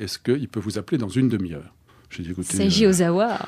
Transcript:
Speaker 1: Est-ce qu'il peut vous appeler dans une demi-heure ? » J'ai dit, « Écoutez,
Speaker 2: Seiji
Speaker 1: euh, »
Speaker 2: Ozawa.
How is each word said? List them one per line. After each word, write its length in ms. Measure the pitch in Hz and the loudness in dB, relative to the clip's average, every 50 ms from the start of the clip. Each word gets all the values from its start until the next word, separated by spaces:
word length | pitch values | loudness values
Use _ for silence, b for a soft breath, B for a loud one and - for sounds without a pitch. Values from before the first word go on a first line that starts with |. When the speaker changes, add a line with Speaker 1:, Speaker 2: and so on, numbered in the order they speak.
| 110 | -6
Speaker 1:
Est-ce 160 | 92 - - | -8 -10 -6
qu'il 300 | - - 123 147 135 - | -2 -2 0 0 -2 -4
peut 100 | - 117 | -6 -6
vous 160 | 92 107 - | -6 -4 -6
appeler 220 | 107 98 - 180 156 | -6 -6 -4 -4 -4
dans 100 | 120 95 | -4 -2
une 200 | 92 123 131 127 | 0 2 2 2
demi-heure ? » 440 | 113 101 95 85 82 73 76 - - _ _ b b b b b | 2 0 -2 -4 -6 -10 -12 -16 -20 _ _ b b b b b
J'ai 120 | - - 90 | -14 -10 -10
dit, « 60 | 82 90 | -8 -6
Écoutez, 240 | 90 90 - 170 | -6 -6 -2 0
Speaker 2:
Seiji 280 | 196 196 196 175 196 226 | 2 2 4 4 6 6
Speaker 1:
euh, » 40 | 196 | 6
Speaker 2:
Ozawa. 480 | 190 175 180 170 170 185 214 240 208 - - | 6 4 4 2 4 2 2 0 -2 -4 -6